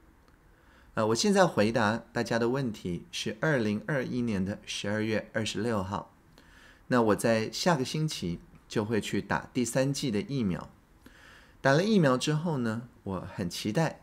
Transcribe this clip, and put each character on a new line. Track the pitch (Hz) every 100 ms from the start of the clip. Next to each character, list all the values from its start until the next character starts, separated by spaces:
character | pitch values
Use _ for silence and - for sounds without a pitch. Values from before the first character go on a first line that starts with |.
| - _ _ _ _ _ _ - -
呃， | - 110
我 | 113
现 | 208
在 | 196 175
回 | - 104
答 | 120 104 117 -
大 | 123
家 | 110 117
的 | 117
问 | 135 127
题 | 101 92 85 -
是 | - 113 104
二 | 156 139
零 | 107 104 -
二 | 143 123
一 | 123
年 | 120 98 95
的 | 104
十 | - - 101
二 | 107
月 | 110 107 -
二 | 113
十 | 107 92
六 | 113 107
号。 | 95 98 - _ _ - - - - - -
那 | 127
我 | 110 98
在 | 120 113 110
下 | - 185 156
个 | 127
星 | 156 156
期 | - 87 85 - - -
就 | 117
会 | 104 110
去 | 98 104
打 | - 85 -
第 | -
三 | 113 135 135
剂 | 139 139
的 | 104
疫 | - 139
苗。 | 104 80 - - _ - - - - - - -
打 | 135
了 | 143
疫 | 208 214
苗 | 147 127
之 | 151
后 | 151 175 143
呢， | 117 113 123 -
我 | 101 90 101
很 | - 87
期 | - 107
待 | 107 160 -